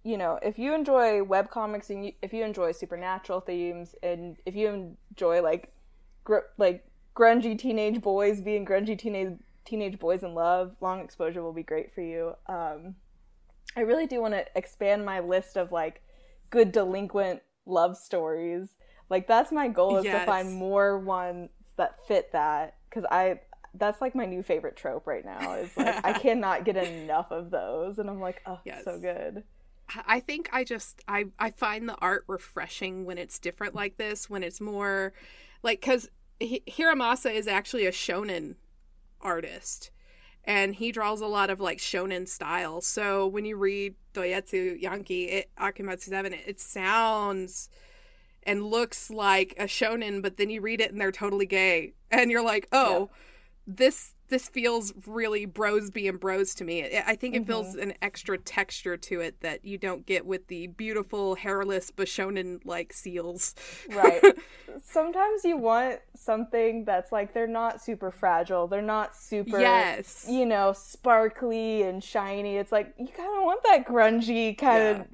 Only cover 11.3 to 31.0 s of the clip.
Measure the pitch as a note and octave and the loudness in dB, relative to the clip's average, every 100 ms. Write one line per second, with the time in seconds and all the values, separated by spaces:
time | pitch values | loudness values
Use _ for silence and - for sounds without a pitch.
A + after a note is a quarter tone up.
11.3 | F3 E3 E3 D#3+ D#3+ - - E3+ E3 E3 | -4 -8 -8 -4 -4 -4 -8 -8 -6 -6
12.3 | - - F3+ E3 D3+ F3 F#3 _ _ _ | -8 -10 -6 -6 -8 -14 -18 _ _ _
13.3 | _ _ - - - A3 D#4 D#4+ B3 A3 | _ _ -20 -14 -4 0 2 0 -2 -2
14.3 | G3+ - F#3 - - G3+ G#3 G3+ F#3+ F3 | -2 -2 -6 -6 -2 2 2 0 -4 0
15.3 | F#3 F#3+ G3 F3+ F3 D#3+ - - - - | 0 0 -4 -2 -2 -4 -6 -20 -20 -20
16.3 | - - A#3 G#3+ A3 F#3 F#3+ G3+ G3+ F#3+ | -20 0 6 6 6 2 -2 -2 0 0
17.3 | F3+ - _ - F3+ F3 F#3 - F3+ D#3+ | -2 -10 _ 0 4 4 2 -4 -2 -2
18.3 | D#3+ E3+ F3 G3 _ - - _ F#3+ F#3 | -2 -4 -6 -8 _ -20 -20 _ -2 4
19.3 | A3+ D4 D#4 C4+ G#3 F#3 G3 G3 G3 F#3 | 4 4 0 0 4 4 4 2 2 2
20.3 | F#3+ F#3 F#3 F#3+ G3+ G3+ G3 F#3+ F#3 F3+ | 2 0 -4 0 4 4 2 0 -2 -2
21.3 | F3 F3 - - - C#3 - - A3+ - | -8 -12 -18 -12 -2 -2 -2 0 0 2
22.3 | D#3+ D3+ D3+ D#3 - - A3+ F3+ F3+ F#3 | 0 2 0 -4 -10 -12 -8 0 2 2
23.3 | F3+ - - - F#3 G#3 G#3+ C4 B3+ G3+ | 0 -8 -20 -20 -2 -2 0 -4 -2 -4
24.3 | F3+ G3 D#3+ D3+ - - D3+ - A#2 G2 | -6 -2 -2 -2 -8 -8 -6 -6 -6 -8
25.3 | F#2+ - F#2 F#3 - A#3+ G#3+ F#3+ G#3+ B3+ | -8 -6 -6 -6 -2 0 0 0 2 2
26.3 | A#3 G#3 F3 F#3 F#3+ F3 E3 D#3 D#3 F3 | 2 0 0 0 0 -2 -6 -4 -2 -2
27.3 | D#3+ F3 F3 F#2 C#3+ F3+ G3+ G3+ G3 F#3 | -8 -6 -4 -4 -6 -6 -6 -8 -6 -8
28.3 | F3+ - F3+ G3 - - F3 F3+ F3 D#2 | -10 -12 -14 -12 -12 -10 -8 -6 -6 -8
29.3 | G3+ - - - - - A3+ G#3 A#3 B3+ | -10 -16 -20 -20 -20 -12 -10 0 0 0
30.3 | D4+ - C4 B3+ A3+ - - | -8 -4 -4 -4 -6 -10 -14